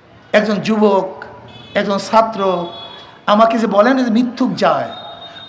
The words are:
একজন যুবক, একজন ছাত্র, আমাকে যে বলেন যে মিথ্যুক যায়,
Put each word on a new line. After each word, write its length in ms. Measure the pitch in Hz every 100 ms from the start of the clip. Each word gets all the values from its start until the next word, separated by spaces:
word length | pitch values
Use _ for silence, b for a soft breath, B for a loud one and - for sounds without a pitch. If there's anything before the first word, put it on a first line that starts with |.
| _ - -
একজন 220 | 208 208
যুবক, 720 | 196 156 214 208 190 - - - - - - -
একজন 240 | 196 202 196
ছাত্র, 680 | - 220 226 190 190 180 175 - - B B B -
আমাকে 320 | 208 226 233
যে 80 | 214
বলেন 380 | 196 233 269
যে 60 | 240
মিথ্যুক 440 | 214 247 - 240
যায়, 340 | 175 185 143 117 - - - - B